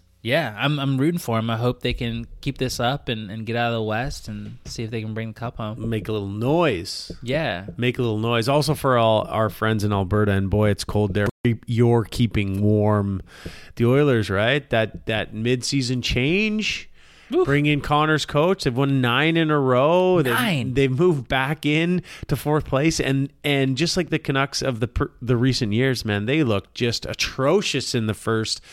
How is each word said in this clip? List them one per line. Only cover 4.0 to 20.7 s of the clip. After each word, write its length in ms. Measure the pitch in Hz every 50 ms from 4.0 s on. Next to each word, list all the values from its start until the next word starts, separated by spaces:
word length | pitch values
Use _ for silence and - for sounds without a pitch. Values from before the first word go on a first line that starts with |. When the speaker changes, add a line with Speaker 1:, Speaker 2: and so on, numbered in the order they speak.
| 127 147 - - - 113
Speaker 1:
and 320 | 104 104 104 104 120 - -
see 180 | - - - 117
if 80 | 107
they 100 | 120 120
can 140 | 107 110 107
bring 140 | 113 113 113
the 40 | 107
cup 240 | - 123 120 - -
home. 320 | 110 107 110 123 110 113
Speaker 2:
Make 180 | 113 107 92 113
a 40 |
little 160 | 110 104 101 98
noise. 840 | 101 107 113 131 156 175 175 147 104 82 - - - - - - - - 127
Speaker 1:
Yeah. 420 | 117 131 160 160 120 92 87 95 - - -
Speaker 2:
Make 200 | 123 127 123 -
a 60 | 123
little 160 | 113 107 107
noise. 280 | 110 117 120 117 110 135
Also, 280 | 139 151 135 151 143
for 240 | - - 135 127 117
all 260 | 113 110 110 104 - -
our 220 | - 107 110 104
friends 340 | - - 107 110 110 107 104
in 80 | 107
Alberta, 420 | 104 98 98 90 107 104 104 101 98
and 180 | 98 98 95
boy, 180 | 98 104 107 104
it's 140 | 101 - -
cold 320 | - - 104 104 98 92
there. 100 | 107 101 101 - _ - 120 113 - -
You're 380 | - 117 113 120 117 117 117 104
keeping 580 | - - 117 120 101 - 110 101 98 95 98
warm. 600 | 104 104 107 104 104 107 104 104 101 101 98 92 - - - - - - - - - - - -
The 80 | 117 117
Oilers, 420 | 131 143 147 143 123 110 101 98
right? 400 | 95 98 107 120 139 147 131 -
That, 380 | 123 113 110 98 - - - -
that 260 | 110 107 90 - 110
mid-season 680 | 107 110 120 131 123 120 - 139 139 127 120 131 123 113
change. 840 | - - 123 127 147 175 202 220 214 208 214 196 - - - - - - - - - - - - - 247
Speaker 1:
Oof. 120 | 359 370
Speaker 2:
Bring 200 | 135 143 147 147
in 160 | 151 147 143
Connor's 440 | - - 151 147 151 156 156 143 -
coach. 380 | - - 147 156 180 196 190 -
They've 100 | 139 117
won 240 | 127 143 139 139 135
nine 380 | 123 120 120 135 151 165 165 165
in 140 | 165 151
a 80 | 151 147
row. 640 | 135 131 123 123 139 156 175 180 185 185 185 170
They've, 120 | 139 123 117
Speaker 1:
Nine. 400 | 247 247 220 165 135 110 131